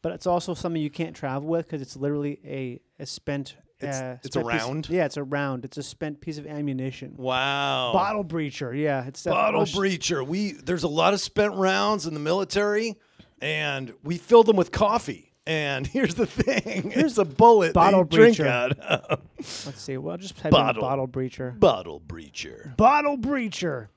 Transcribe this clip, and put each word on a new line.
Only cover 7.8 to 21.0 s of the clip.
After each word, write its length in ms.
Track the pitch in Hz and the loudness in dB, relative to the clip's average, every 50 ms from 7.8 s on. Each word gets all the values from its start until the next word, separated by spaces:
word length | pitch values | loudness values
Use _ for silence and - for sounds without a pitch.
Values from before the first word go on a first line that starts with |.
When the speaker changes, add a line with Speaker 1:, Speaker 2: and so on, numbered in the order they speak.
| 127 120 117 | -2 0 0
Speaker 1:
Bottle 320 | 185 185 202 214 214 202 | 0 0 0 -2 -4 -6
breacher. 520 | 156 156 170 151 143 - - 147 123 117 | -6 -6 -6 -6 -6 -6 -8 -8 -6 -4
Yeah, 280 | 143 147 147 139 135 123 | -2 -2 -2 -2 -2 -4
it's 180 | 131 131 - - | -8 -12 -8 -4
definitely 280 | 170 170 190 214 214 214 - | -2 0 2 2 2 2 0
Speaker 2:
Bottle 200 | 202 165 147 196 | 0 0 0 -2
breacher. 460 | 190 196 185 160 - - 170 143 127 | 0 0 -2 -2 -2 -2 -2 -2 -2
We, 240 | 139 165 196 214 196 | -4 -4 -2 -2 -4
there's 320 | - - - 165 180 165 143 | -6 -8 -6 -4 -4 -2 -2
a 60 | 160 | -2
lot 240 | 147 160 165 180 202 | 0 4 4 4 2
of 80 | 190 | 2
spent 320 | - - _ - 208 208 190 | -2 -4 _ 2 2 2 2
rounds 520 | 190 190 190 190 196 202 208 214 196 147 | 2 2 2 4 2 2 2 0 0 -2
in 80 | 165 156 | -6 -6
the 60 | 151 | -4
military, 760 | 147 151 175 196 196 - - 202 208 208 208 214 226 233 202 _ _ _ _ _ - _ _ _ | 0 0 0 0 0 0 0 0 2 2 2 0 0 -2 -6 _ _ _ _ _ -20 _ _ _
and 520 | 127 147 156 156 151 147 139 135 131 117 - _ - | -6 -4 -2 -2 -2 -2 -4 -4 -6 -10 -14 _ -6
we 140 | 151 175 | -6 -6
fill 260 | 170 - - 233 233 226 | -6 4 8 10 10 10
them 120 | 226 220 | 10 6
with 160 | 190 170 - | 4 4 2
coffee. 640 | - - 208 202 220 - - - 110 85 - _ _ _ _ | 2 2 2 2 2 0 -2 -4 -10 -10 -14 _ _ _ _
And 400 | 156 160 156 151 143 139 131 139 | -4 -2 -2 -2 -2 -4 -4 -6
<laughs> 80 | 135 - | -4 0
here's 200 | 277 262 - 170 | 0 0 0 0
the 100 | 208 226 | -2 -2
thing. 640 | - - - - - 262 226 - 220 214 190 - 202 | -2 0 -2 -2 0 0 -2 -4 -4 -6 -6 -6 -4
Speaker 1:
Here's 200 | 208 254 302 302 | 0 0 0 2
Speaker 2:
It's 60 | 233 | 2
a 80 | 226 190 | 0 0
bullet 420 | 156 131 - 220 233 233 214 180 | 0 4 6 8 8 8 8 6
that 60 | 160 156 | 4 4
Speaker 1:
bottle 260 | 180 165 196 196 190 | 6 6 8 6 6
Speaker 2:
you 60 | 180 156 165 | 4 4 8
drink 200 | 214 220 233 226 | 8 10 8 8
Speaker 1:
breacher. 100 | 165 151 | 6 2
Speaker 2:
out 320 | 135 123 123 123 127 143 - | 0 2 0 0 -2 -2 -4
of. 400 | - - - - - - 147 - - - _ | -2 -4 -4 -4 -2 -6 -6 -6 -6 -20 _
Speaker 1:
Let's 440 | - 262 - - - - 147 131 - | -18 -14 -12 -12 -12 -12 -12 -14 -12
see. 160 | - - 135 | -10 -10 -10
Well, 160 | 131 143 160 170 | -8 -8 -8 -10
I'll 40 | |
just 200 | 175 196 190 - | -10 -12 -16 -16
type 140 | - - 156 | -8 2 4
Speaker 2:
Bottle. 300 | 160 143 117 110 - 110 123 | 4 4 4 2 -2 -2 -2
Speaker 1:
in 60 | 127 | -2
bottle 180 | 135 135 | -2 -2